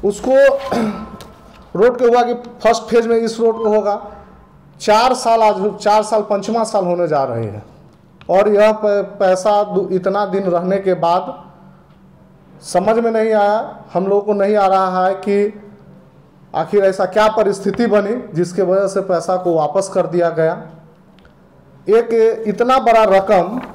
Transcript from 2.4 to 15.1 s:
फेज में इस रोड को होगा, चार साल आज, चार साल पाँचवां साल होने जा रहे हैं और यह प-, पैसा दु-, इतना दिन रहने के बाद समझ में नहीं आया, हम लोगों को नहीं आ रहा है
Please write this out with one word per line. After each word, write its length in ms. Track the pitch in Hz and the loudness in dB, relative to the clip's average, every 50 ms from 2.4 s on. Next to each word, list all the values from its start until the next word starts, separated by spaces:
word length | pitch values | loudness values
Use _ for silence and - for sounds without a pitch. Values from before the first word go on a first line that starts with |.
| - - - - - 214 233 226 | -8 -16 -20 -2 0 0 0 0
फेज 240 | - - 208 233 226 | -2 0 0 0 2
में 100 | 226 233 | 2 0
इस 240 | 226 226 220 226 - | 0 0 -2 -2 0
रोड 160 | 233 226 220 | 0 0 0
को 180 | 220 226 214 214 | 0 0 0 2
होगा, 260 | 214 196 208 202 208 - - - - - - - - - _ _ - _ - - - | 2 2 0 -4 -4 -8 -14 -20 -20 -20 -20 -20 -20 -20 _ _ -20 _ -20 -20 -8
चार 340 | - - 208 214 220 254 254 | 0 2 4 4 4 2 0
साल 280 | 247 - 226 226 226 | 0 0 2 2 4
आज, 320 | 220 214 202 190 190 214 190 | 4 2 2 2 -2 -4 -4
चार 260 | - - 208 208 214 | -2 0 2 2 2
साल 200 | 214 214 226 214 | 2 2 -2 -2
पाँचवां 420 | 208 202 214 196 196 220 220 233 220 | 0 0 -4 -4 -2 -2 -2 -2 -2
साल 200 | 214 - 208 185 | -2 -2 -2 0
होने 240 | 175 175 175 175 165 | 0 0 0 0 0
जा 160 | 151 143 135 | 0 -2 -2
रहे 200 | 123 117 117 117 | -2 -4 -6 -6
हैं 200 | 104 98 104 - - - - - - _ _ _ _ _ _ - - | -8 -10 -12 -16 -18 -20 -20 -20 -20 _ _ _ _ _ _ -4 0
और 180 | 175 190 208 214 | 2 2 4 4
यह 240 | 208 202 208 214 | 4 4 4 4
प-, 440 | 214 214 - 208 202 202 190 190 - - | 2 2 0 0 0 0 -2 -4 -4 -2
पैसा 440 | 202 190 185 185 185 214 208 208 208 | 0 2 2 2 2 0 2 2 0
दु-, 260 | 202 180 185 190 - | 0 -2 -4 -4 -2
इतना 320 | 185 185 180 196 190 202 208 | -4 -2 -2 -2 -2 -2 -4
दिन 160 | 190 180 196 | -2 -4 -4
रहने 360 | 196 185 175 170 180 185 190 196 | -2 0 -2 -2 0 -2 -2 -2
के 160 | 196 190 180 | 0 -2 -2
बाद 520 | 170 160 170 170 185 196 247 262 - - - - - - - - - _ _ - _ _ - _ _ - _ _ - _ _ - - | 0 0 0 0 0 -2 -6 -12 -14 -18 -20 -20 -20 -20 -20 -20 -20 _ _ -20 _ _ -20 _ _ -20 _ _ -20 _ _ -20 -20
समझ 340 | - - - 175 185 214 226 | -18 -4 -2 -2 0 2 0
में 140 | 226 233 226 | 0 0 0
नहीं 220 | 226 226 220 226 | 0 0 0 2
आया, 520 | 220 214 202 202 208 220 233 - - - - - | 2 2 2 2 0 -2 -4 -6 -12 -18 -20 -6
हम 140 | - 180 190 | -4 -4 -2
लोगों 140 | 196 202 202 | 0 0 0
को 120 | 202 208 | 0 0
नहीं 240 | 214 202 196 202 214 | 0 0 0 2 2
आ 100 | 208 196 | 2 2
रहा 400 | 190 190 190 190 185 185 185 185 | 2 2 2 0 0 0 0 0
है 80 | 190 | 0